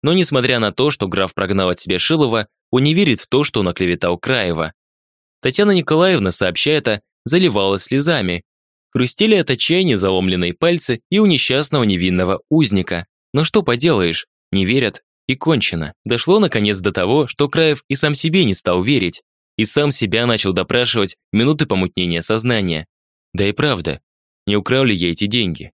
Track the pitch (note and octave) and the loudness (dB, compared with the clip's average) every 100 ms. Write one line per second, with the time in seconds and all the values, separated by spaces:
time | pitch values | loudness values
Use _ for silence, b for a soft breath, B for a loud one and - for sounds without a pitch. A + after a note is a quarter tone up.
0 | C#3 F3+ E3+ C#3 A#2+ B2 G#2+ - C#3+ C#3+ | 0 0 2 0 0 0 -2 0 -2 0
1 | G2 F2+ F#2 - F#2+ G2 F#2 F2 - F2+ | -4 -2 -2 -2 -2 0 0 -2 -4 -4
2 | - D#3+ C#3 A2+ G#2+ _ _ B2 C#3+ D#3+ | 0 0 0 0 -6 _ _ 0 2 2
3 | F#3+ A2 - B2+ D3 - F#2+ E2+ F#2 F2 | 2 0 0 0 0 -2 -2 -2 -2 0
4 | F2 F2 - C3 F#2 E2 D#2+ - _ _ | -2 -2 -2 -2 -2 -2 -6 -8 _ _
5 | _ _ _ _ C3 C3 G#3 F#3+ D#3 D#3 | _ _ _ _ -4 0 2 2 2 2
6 | F#3 E3+ G2 - F#2 E2+ - D3+ A#2+ G#2 | 2 2 0 -2 -2 -2 0 0 0 -4
7 | _ _ - E3 F3+ G#2 G2 G2 - C3 | _ _ -2 2 2 2 0 -2 -2 -2
8 | D3 D#3 F#2+ F2 - _ _ _ _ B2 | 0 0 0 -4 -8 _ _ _ _ -2
9 | B2 - A3 G#3 D3+ B2+ - F3 F#3 G#2+ | -2 0 2 2 2 -2 0 2 2 2
10 | F#2+ F#2 F#2 F#2 F2 F2 E3 F3 - A#2 | 2 2 0 0 -2 0 0 0 -2 -6
11 | _ F#3+ G#3 D3 - C3 D3+ D3 A2 F#2 | _ 2 4 2 2 -2 0 0 2 2
12 | F#2 F2+ F2+ F#2+ _ D#3 C3+ G2 F2+ F2 | 0 0 0 -2 _ 0 2 0 -2 -6
13 | E2+ _ _ C3+ D#3+ A3 E3+ A#2+ D#3 A#2+ | -8 _ _ -2 0 0 0 0 2 2
14 | F2 E2 - _ _ F#2+ F#2 C3 A#2 - | 2 -2 -8 _ _ -2 0 0 -2 -6
15 | _ _ - C3 D#3+ D3 - E2+ D2+ - | _ _ -8 -4 0 0 0 -4 -8 -10
16 | - A#2 - G3+ G3 A#2 G#2 G2 F#2+ F#2+ | -4 -4 2 2 2 0 0 0 -2 -2
17 | F#2 C#3 C#3 - C#3+ E3 D#3+ C#3+ _ C#3 | 0 0 0 -2 -2 2 0 0 _ -2
18 | D3+ D3 D#3+ F3+ C#3 F#2 - F2+ G2 C#3 | -2 -2 0 2 2 0 0 0 2 0
19 | F2+ - _ _ _ - A2 - D3 C3+ | 0 -6 _ _ _ -4 0 0 0 0
20 | G#2+ A2 A#2+ A2+ G2 F2+ F#2 A#2+ B2 A#2 | 0 0 0 0 0 -2 0 0 0 -2
21 | G2 - _ G#2 B2 D3+ D3+ F#2+ F#2 - | -2 -6 _ 0 2 0 0 0 -2 -2
22 | F2+ E2+ - A2+ A#2 A2+ F#2+ D#2 - _ | -2 -2 -2 -2 0 0 -2 -4 -8 _
23 | _ _ _ F2+ G2 G#2 D3+ G#2+ E2 C#2 | _ _ _ -2 -2 0 0 0 -4 -8
24 | _ _ _ _ - G#2 F#2+ B2+ C3+ G2 | _ _ _ _ -2 -2 0 2 2 0
25 | F2 E2+ G#2 A#2+ G2 D#2+ - | -2 -2 -2 0 -2 -4 -12